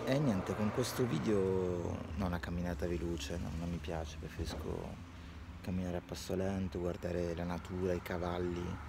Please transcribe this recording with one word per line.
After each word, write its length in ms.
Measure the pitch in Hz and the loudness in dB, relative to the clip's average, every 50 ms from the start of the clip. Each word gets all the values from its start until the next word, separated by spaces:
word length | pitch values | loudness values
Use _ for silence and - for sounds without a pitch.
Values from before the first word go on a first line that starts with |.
| - | 2
e 140 | - 131 | 4 4
niente, 380 | 143 156 135 104 95 - - 95 | 6 6 6 4 4 2 0 0
con 160 | - 107 107 104 | 2 2 2 4
questo 320 | 123 123 117 - - 127 | 2 2 2 4 2 2
video, 880 | 117 143 156 131 107 107 98 95 95 95 92 92 90 90 87 85 87 - - - 85 85 | 4 4 2 4 4 4 6 6 4 4 4 4 2 2 0 0 0 -2 -2 -4 -4 -2
no, 100 | - 98 | 0 2
una 140 | 90 87 85 | 2 2 0
camminata 480 | - - 87 87 87 87 87 - 87 | 0 -2 -2 0 0 0 0 0 0
veloce, 500 | 87 87 82 82 85 85 82 - - 85 | 0 0 0 0 0 -2 -2 -2 -4 -4
no, 140 | 87 - - 73 80 | -2 -2 -2 -2 -2
non 100 | 82 85 | -2 -2
mi 80 | 87 | -2
piace, 400 | 82 73 82 85 80 76 76 - | -2 -2 -2 -2 -2 -2 -4 -6
preferisco 800 | - - - - - - - - 80 80 - 87 - - - - - - - - - - - - - - - - - | -8 -8 -8 -4 -4 -4 -2 -2 -4 -4 -4 -4 -4 -4 -6 -6 -8 -10 -12 -12 -12 -12 -12 -12 -12 -12 -12 -12 -8
camminare 360 | - - 90 92 92 90 87 | -4 -2 0 0 0 0 0
a 40 | 87 87 | -2 -2
passo 320 | - 90 - - - 90 | -4 -8 -8 -2 -2 0
lento, 440 | 92 95 95 98 95 95 92 - 92 | 2 2 2 2 2 0 0 0 0
guardare 560 | 87 87 85 - - 87 87 87 87 87 85 | 0 0 0 0 -2 -2 0 2 0 0 0
la 80 | 82 87 | 0 0
natura, 500 | 87 87 87 - - 95 92 92 92 90 | -2 -2 -2 -4 -4 -2 0 2 2 2
i 80 | 87 | 2
cavalli 640 | 85 - 95 90 87 87 87 87 90 87 87 87 87 87 90 90 - | 0 -2 -2 0 0 0 0 0 0 0 0 0 -2 -4 -4 -4 -6